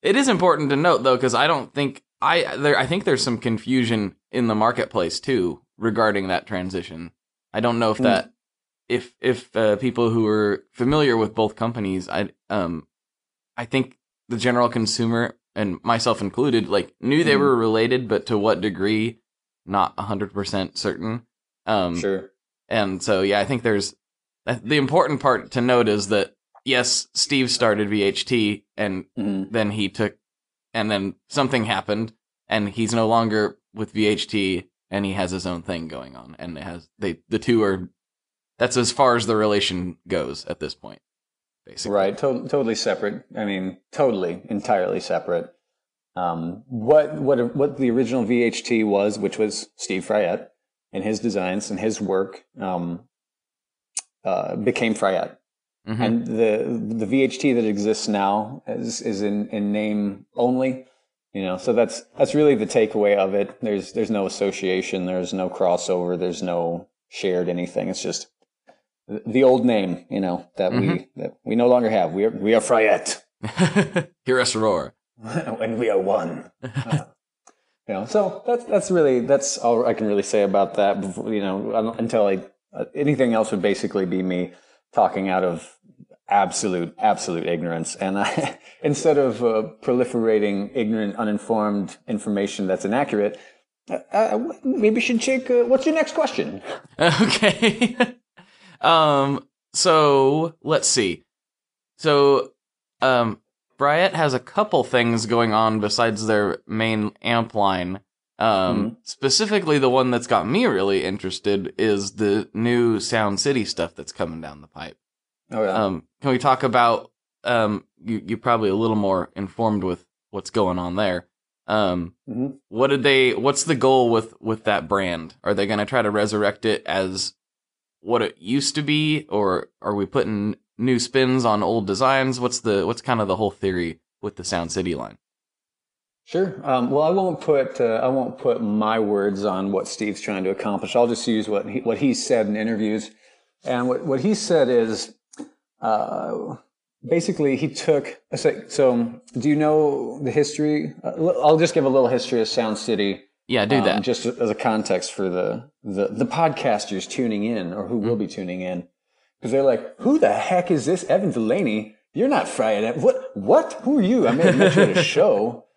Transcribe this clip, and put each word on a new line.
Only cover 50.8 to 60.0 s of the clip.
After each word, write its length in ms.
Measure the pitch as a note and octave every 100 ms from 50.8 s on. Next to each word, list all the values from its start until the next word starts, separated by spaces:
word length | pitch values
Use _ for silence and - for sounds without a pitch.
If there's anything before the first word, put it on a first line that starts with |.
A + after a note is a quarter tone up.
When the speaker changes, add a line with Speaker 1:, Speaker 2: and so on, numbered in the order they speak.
| _
Speaker 2:
and 100 | G2+
his 140 | G2+ G#2+
designs 500 | A#2 G2 F#2 F#2+ G#2
and 80 | G2+
his 180 | A2 G#2+
work, 440 | G2+ F#2+ F#2+ - _ -
um, 440 | G2 F2+ F2 E2+ - _ _ _ _ _ _ _ _ - - _
uh, 320 | - F2+ - F2
became 380 | G2+ - A#2
Fryette. 420 | G#2+ G2 F#2 E2 - _ _ _ _ -
Speaker 1:
Mm-hmm. 160 | A2
Speaker 2:
And 240 | A2+ A#2 -
the, 680 | A2 A2+ G#2+ - A#2 G#2 A2+
the 100 | G#2+
V 160 | C3
H 160 | C3 -
T 140 | D3
that 100 | A#2+
exists 440 | A2 G2+ G#2 G#2+ -
now 540 | G#2 G2 G2+ A2 C#3 -
is, 340 | A2 A#2 A2+
is 220 | - G2
in, 260 | G#2 G#2 G#2
in 240 | A2 G#2
name 540 | G#2 G#2+ G#2